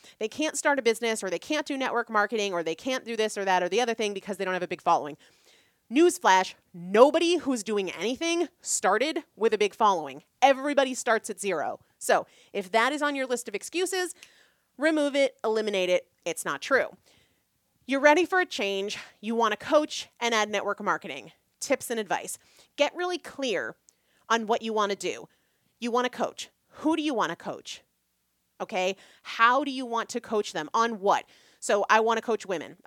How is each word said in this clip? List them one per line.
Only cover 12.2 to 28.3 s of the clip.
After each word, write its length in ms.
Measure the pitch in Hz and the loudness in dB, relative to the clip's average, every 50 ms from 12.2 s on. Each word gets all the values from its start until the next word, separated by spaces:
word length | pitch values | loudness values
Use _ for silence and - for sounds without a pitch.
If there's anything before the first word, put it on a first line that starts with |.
| - - _ _ _ _ | 2 -4 _ _ _ _
if 200 | - 202 190 185 | -8 -8 -6 0
that 220 | 185 220 226 254 294 | 0 2 2 2 0
is 80 | 285 | 0
on 140 | 294 294 285 | -2 -2 -2
your 120 | 277 262 | -4 -4
list 200 | 240 247 233 - | -4 -4 -6 -6
of 80 | - 202 | -8 -8
excuses, 600 | 190 - - - 339 381 339 381 370 359 330 - _ - _ _ _ _ _ _ _ _ _ _ | -8 -8 -6 -4 -4 -4 -2 -2 -4 -4 -4 -6 _ -20 _ _ _ _ _ _ _ _ _ _
remove 380 | - 269 320 320 302 294 285 262 | -2 0 0 2 2 0 0 2
it, 220 | 285 277 262 - _ - | 2 0 0 0 _ -4
eliminate 460 | 220 220 220 220 214 202 190 185 180 | -2 0 0 -2 0 0 0 2 2
it. 180 | 180 180 - _ _ _ _ | 0 0 0 _ _ _ _
It's 200 | 175 165 - - | -8 -8 -6 -6
not 160 | 175 143 139 | -6 -6 -6
true. 360 | - - 277 240 147 - - _ _ _ _ _ _ _ _ _ _ _ _ _ _ _ _ _ _ | -2 0 0 0 0 -2 -8 _ _ _ _ _ _ _ _ _ _ _ _ _ _ _ _ _ _
You're 140 | - 262 277 | -4 -2 6
ready 260 | 262 294 302 359 349 | 6 6 6 6 4
for 140 | - 381 370 | 2 0 0
a 60 | 359 | 0
change. 520 | 359 - - 214 196 196 196 196 208 - - - - _ _ | -2 -4 -4 -4 -2 -2 -4 -4 -6 -8 -10 -14 -16 _ _
You 140 | - 214 233 | -8 -4 0
want 160 | 226 233 214 | 0 2 0
to 140 | 208 - - | 0 -2 -2
coach 420 | - 302 302 302 302 - - - - _ _ | 4 4 4 4 2 -6 -10 -10 -12 _ _
and 140 | 240 233 233 | -2 0 2
add 160 | 214 208 208 | 2 0 0
network 320 | 208 202 - 202 202 - | -2 -2 -2 -2 -6 -4
marketing. 500 | 208 196 160 160 - 180 135 139 - 165 _ _ _ _ _ _ | -2 -2 -2 -2 -4 -10 -12 -12 -14 -18 _ _ _ _ _ _
Tips 320 | - - 262 247 - - | -2 -2 -2 -2 -2 -6
and 80 | 240 226 | -6 -6
advice. 380 | 214 165 160 - 123 - - - _ _ _ - - _ _ | -2 -2 -4 -4 -4 -8 -12 -14 _ _ _ -20 -20 _ _
Get 200 | - 285 302 - | -2 -2 -2 0
really 220 | 330 359 359 359 | -4 -4 -4 -4
clear 580 | 311 - - - - 269 247 196 156 117 110 - _ _ _ _ _ _ _ _ _ _ - | -8 -10 -14 -10 -6 -4 -2 -2 -2 -4 -6 -10 _ _ _ _ _ _ _ _ _ _ -2
on 180 | 226 233 226 | -2 -2 0
what 140 | 202 240 233 | -2 -2 -2
you 120 | 226 226 214 | -2 -4 -2
want 180 | 214 208 208 | 0 0 0
to 60 | 202 | -2
do. 300 | - - 175 110 120 165 _ _ _ _ _ _ _ _ _ _ _ | -4 -4 -6 -6 -8 -12 _ _ _ _ _ _ _ _ _ _ _
You 120 | 226 240 | -6 -2
want 140 | 220 247 247 | -2 0 -2
to 100 | 247 - | -2 -4
coach. 340 | - 233 - - - - - _ _ _ _ _ - | -4 -6 -6 -6 -12 -16 -16 _ _ _ _ _ -4
Who 140 | - 311 330 | -2 -2 0
do 60 | 330 | 0
you 140 | 294 311 269 | -2 -2 -2
want 160 | 214 180 151 | 0 -2 -2
to 40 | 175 | -4
coach? 460 | - - 196 131 78 - - - - _ _ _ _ _ _ _ _ _ _ | -8 -10 -12 -12 -12 -14 -16 -18 -18 _ _ _ _ _ _ _ _ _ _